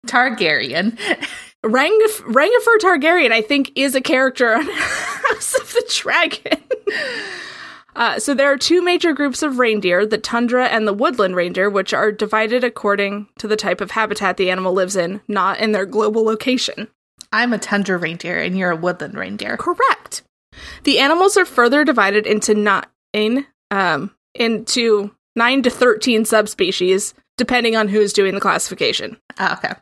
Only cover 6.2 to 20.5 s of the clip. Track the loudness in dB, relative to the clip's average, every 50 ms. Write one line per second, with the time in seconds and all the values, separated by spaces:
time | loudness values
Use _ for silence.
6.2 | 2 0 -2 -8 _ -2 -2 -2 _ _ -8 -6 _ -6 -6 -4 -6 -6 -8 -10
7.2 | -10 -12 -12 -14 -16 -16 -16 -18 -18 -18 -20 -20 _ _ _ -2 -2 0 0 -2
8.2 | -2 -2 2 2 4 2 2 2 2 2 4 4 4 2 2 2 2 0 0 0
9.2 | -2 -2 -2 -2 -4 -2 0 2 2 2 2 2 2 2 2 2 2 2 0 -4
10.2 | -4 -4 -2 0 0 2 2 2 2 2 2 0 0 0 0 0 0 0 2 0
11.2 | 0 0 0 0 -2 -2 0 0 0 2 0 0 -2 0 -2 0 0 0 0 -2
12.2 | -4 -2 0 0 0 0 0 0 0 -2 -4 -2 -2 -2 0 0 -2 -4 -4 -8
13.2 | -12 _ _ -12 -4 -2 -2 -2 0 -2 -2 -2 -4 -6 -2 -2 -2 -2 -2 -2
14.2 | -2 -2 0 0 0 0 0 0 0 0 0 0 0 0 0 -2 -2 -2 -4 -8
15.2 | _ -4 -2 0 0 0 0 0 0 0 0 0 -2 -2 -2 0 0 2 2 2
16.2 | 2 2 0 0 0 0 0 0 -2 -6 -6 -10 -14 -14 _ _ _ _ _ _
17.2 | -10 _ -2 0 0 0 0 -2 -2 -2 -2 -2 0 0 -2 -2 -2 -6 -8 -8
18.2 | -8 -6 -4 -4 -2 -2 -2 -2 0 0 -2 0 -2 -2 -2 -4 -8 -10 -8 -10
19.2 | -8 -8 -8 -8 -6 -6 -6 -4 -4 -4 0 2 0 0 0 -4 -12 -14 -14 -14
20.2 | _ _ _ _ _ _